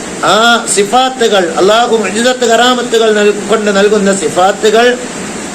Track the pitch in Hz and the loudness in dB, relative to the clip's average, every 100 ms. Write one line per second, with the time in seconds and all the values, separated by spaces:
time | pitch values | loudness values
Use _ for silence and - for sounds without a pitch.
0 | - - 151 196 233 233 - - 202 233 | -12 -4 0 2 2 2 0 -2 0 0
1 | 262 254 226 202 175 156 180 214 240 226 | 0 0 0 0 0 0 2 2 2 0
2 | 196 202 240 254 240 226 247 247 240 226 | -2 -2 -2 0 0 2 2 0 -2 0
3 | 226 208 208 202 190 220 208 196 202 208 | 2 2 0 0 -2 -2 0 0 2 2
4 | 196 196 151 180 185 202 214 214 240 247 | 0 0 -2 0 0 2 2 2 2 0
5 | - - - - - | -6 -10 -12 -10 -10